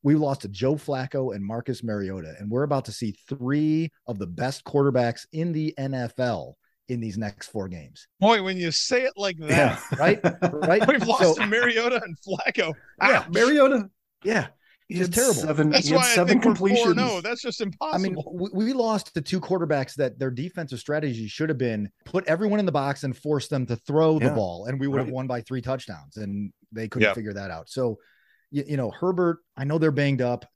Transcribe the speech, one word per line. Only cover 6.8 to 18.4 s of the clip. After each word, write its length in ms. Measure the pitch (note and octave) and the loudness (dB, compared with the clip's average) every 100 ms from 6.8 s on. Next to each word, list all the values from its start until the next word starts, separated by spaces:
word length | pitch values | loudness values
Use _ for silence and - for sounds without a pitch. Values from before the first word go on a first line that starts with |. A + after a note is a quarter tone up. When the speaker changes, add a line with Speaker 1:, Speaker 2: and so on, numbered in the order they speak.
| - | -8
Speaker 1:
in 100 | A#2+ | -6
these 160 | A2+ G2+ | -4 -4
next 300 | G#2+ - - | -6 -8 -10
four 200 | G#2+ F#2+ | -8 -8
games. 380 | F2 C#2 - - _ | -10 -16 -20 -20 _
Speaker 2:
Boy, 220 | G3+ A3+ | 4 4
when 140 | F#3+ F#3 | 2 -2
you 140 | E3+ | -2
say 320 | - - B3+ | -2 0 0
it 100 | C4 - | 0 -2
like 220 | G3+ D#3+ | -6 -4
that, 100 | D3+ | 0
Speaker 3:
Yeah. 300 | D3 C3+ - - C3 | 4 4 0 -6 2
Speaker 1:
Right? 220 | E3 G#3 | 2 4
Speaker 3:
<laughs> 320 | F3 F3 F3 | 0 0 -2
Speaker 1:
Right? 320 | D3+ D3+ G3 A3 | 0 2 4 4
Speaker 2:
we've 180 | C#4 A3+ | 2 2
lost 160 | C4 | 4
Speaker 1:
So 120 | F3+ D#3+ | 4 4
Speaker 2:
to 100 | G#3 | 2
Mariota 540 | A3 A#3+ A3 A#3+ A#3+ | 2 2 2 0 -2
and 140 | G#3 D#3+ | -4 -12
Flacco. 540 | G3 F#3+ - - E3 D3+ - - | -8 -2 0 0 -2 -4 -16 0
Speaker 1:
Yeah. 180 | G3+ A3+ | 4 4
Speaker 2:
Ouch. 100 | - | 2
Speaker 3:
Mariota. 600 | F#3 A#3+ D4 C4+ C4 G3 _ _ _ | 4 4 6 6 4 -2 _ _ _
Speaker 1:
Yeah. 240 | G3 A3 B2 _ _ _ _ | 0 0 -2 _ _ _ _
Speaker 3:
He 60 | F3 | -2
Speaker 1:
Just 200 | F3+ F#3+ | 0 2
Speaker 3:
had 60 | |
Speaker 1:
terrible. 120 | C4 E3+ | 4 2
Speaker 3:
seven, 280 | D#3 D3+ D3+ | 2 2 4
Speaker 2:
That's 180 | D3+ C#3+ | 4 4
Speaker 3:
he 60 | |
had 80 | D#3 | 4
Speaker 2:
why 20 | - | 4
I 40 | F#3+ | 4
Speaker 3:
seven 120 | F3 | 4
Speaker 2:
think 160 | G#3+ A#3+ | 4 4
we're 60 | |
Speaker 3:
completions. 300 | F#3 G3 G3+ | 4 4 4
Speaker 2:
four 100 | A#3 | 4
and 80 | E3+ | 2
oh. 220 | D#3 F#3+ | 2 -2
That's 200 | F#3+ A#3+ | -4 -6
just 200 | A#3+ - | -6 -6
Speaker 1:
I 40 | B3 | -8
mean, 80 | - D#4 F#3 F#3+ | -6 -4 -2 -2
Speaker 2:
impossible. 380 | F3+ D3 F3 | -4 -8 -8